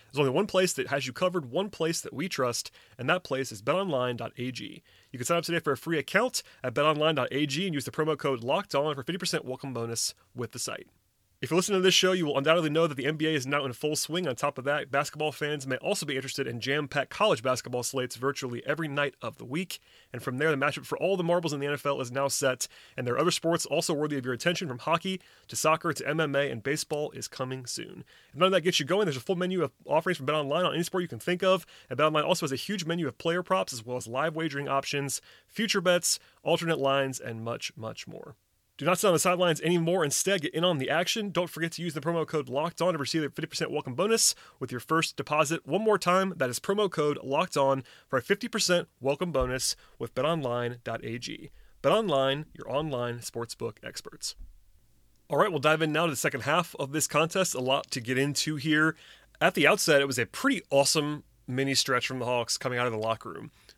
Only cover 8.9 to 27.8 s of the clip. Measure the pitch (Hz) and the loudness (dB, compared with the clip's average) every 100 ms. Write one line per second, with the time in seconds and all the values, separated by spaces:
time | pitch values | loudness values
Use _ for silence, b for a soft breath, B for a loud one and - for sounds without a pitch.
8.9 | 139 127 175 - 165 - 127 139 120 117 | -2 -4 -4 -2 -4 -4 -8 -6 -4 -4
9.9 | 117 - - b 120 117 123 - - - | -2 -4 -6 b -8 -8 -6 -8 -8 -12
10.9 | _ _ _ _ _ 123 165 185 196 185 | _ _ _ _ _ 0 2 2 4 6
11.9 | 180 185 185 151 135 143 170 156 151 165 | 6 4 4 2 2 4 4 4 2 2
12.9 | 135 131 156 156 156 127 143 139 120 151 | 0 -2 0 0 0 0 0 -2 -2 -2
13.9 | 151 - 170 170 120 147 143 131 143 - | -2 -2 -2 -2 -2 -2 -2 -2 -2 0
14.9 | 143 147 151 156 135 147 147 131 127 170 | -2 -2 -2 -4 -2 -4 -4 -2 -2 -2
15.9 | 202 143 135 135 - 131 120 120 143 143 | -2 -2 -4 -4 -4 -4 -4 -2 0 0
16.9 | 147 131 - 214 147 127 127 123 123 117 | -2 -2 0 2 2 0 -2 -2 -4 -2
17.9 | 139 127 117 131 139 127 120 127 151 160 | -4 -4 -2 -4 -2 -6 -6 -4 -4 -2
18.9 | 139 143 - 117 - 113 151 185 - b | -2 -2 -4 -12 -10 -6 -4 -6 -10 b
19.9 | b b 123 135 127 156 143 143 147 123 | b b -8 -6 -2 0 2 0 -2 -8
20.9 | - 170 190 170 175 165 143 143 143 143 | -4 0 0 2 0 0 -2 -2 -2 -2
21.9 | 139 123 127 139 - 135 127 - B B | -2 -4 -2 -2 2 0 0 -6 B B
22.9 | - 123 123 170 - 165 170 - 147 165 | -6 -2 2 2 2 0 0 0 -2 0
23.9 | 147 151 143 123 120 170 170 170 120 - | 0 0 -2 -4 -2 -2 -2 -4 -6 0
24.9 | 165 190 190 b b b - 151 156 170 | 0 0 -6 b b b 0 2 2 0
25.9 | - - 160 151 139 143 120 131 156 - | -2 -2 0 0 0 0 -2 -2 -4 -2
26.9 | 151 151 135 - - 127 131 123 - | -4 -4 -8 -12 -8 -6 -6 -8 -10